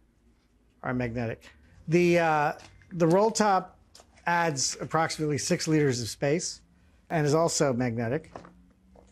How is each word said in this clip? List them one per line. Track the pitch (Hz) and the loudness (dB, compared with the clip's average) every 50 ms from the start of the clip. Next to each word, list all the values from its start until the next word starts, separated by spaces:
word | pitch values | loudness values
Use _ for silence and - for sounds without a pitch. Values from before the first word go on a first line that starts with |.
| _ _ _ _ _ _ _ _ _ _ _ _ _ _ _ _ - | _ _ _ _ _ _ _ _ _ _ _ _ _ _ _ _ -8
are | 131 127 | -6 -4
magnetic. | 123 123 120 113 123 120 113 127 - - - - _ _ - - - - | -4 -4 -4 -4 -4 -6 -6 -6 -10 -14 -20 -20 _ _ -20 -20 -18 -6
The, | - 156 175 175 175 170 170 | 0 2 2 4 4 4 4
uh, | 165 160 156 151 147 156 - - - - - - - - | 2 2 2 2 0 0 -2 -6 -12 -20 -20 -20 -20 -14
the | - 170 175 | -2 0 2
roll | 160 170 190 208 226 | 4 4 4 4 2
top | 220 - 214 214 196 185 180 - - _ _ _ _ - - _ _ - - | 2 2 2 2 2 2 0 -4 -14 _ _ _ _ -20 -20 _ _ -8 -4
adds | 170 170 175 170 170 147 135 127 - - - | -2 0 2 0 0 0 -2 -4 -6 -6 -8
approximately | - 127 - 160 165 156 - - 156 151 147 127 | -10 -4 -2 -2 0 -2 -2 -4 -4 -2 -2 -2
six | - - 185 156 - 160 | -2 -2 -2 -2 0 0
liters | 156 156 147 139 123 120 120 | 2 2 2 2 0 -2 -4
of | 104 | -8
space | - - 147 143 147 175 170 - - - - _ _ _ _ _ _ _ _ _ | -8 -4 -2 0 0 0 -2 -6 -10 -12 -18 _ _ _ _ _ _ _ _ _
and | 175 165 147 | -4 0 0
is | 147 139 | 2 2
also | 160 170 160 - - 160 139 127 | 4 2 2 2 0 0 0 2
magnetic. | 117 127 123 113 117 117 113 123 160 - - - - - - - - - _ _ _ _ _ _ - - _ | 0 -2 -2 -2 -4 -4 -4 -4 -6 -6 -10 -18 -20 -20 -20 -20 -20 -20 _ _ _ _ _ _ -20 -20 _